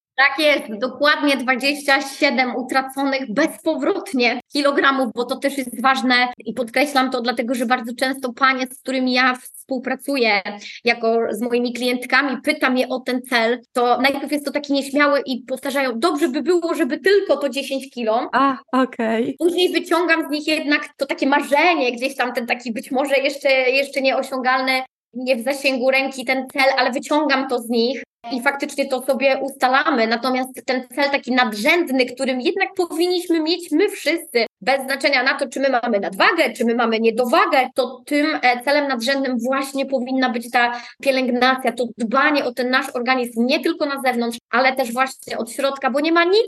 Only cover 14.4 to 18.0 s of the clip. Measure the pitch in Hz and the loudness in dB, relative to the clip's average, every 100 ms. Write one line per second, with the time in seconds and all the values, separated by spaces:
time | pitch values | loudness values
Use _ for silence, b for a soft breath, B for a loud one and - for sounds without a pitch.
14.4 | 285 294 294 277 277 277 294 277 - 269 | -2 -6 -2 -2 0 2 2 2 0 -6
15.4 | - 262 285 269 262 233 339 294 311 285 | -6 -6 -4 -2 -2 0 0 2 0 0
16.4 | 262 349 330 277 320 294 381 403 392 277 | 0 0 0 -2 -2 0 2 4 4 0
17.4 | 277 240 269 269 - 240 | 0 -4 -6 -6 -8 -4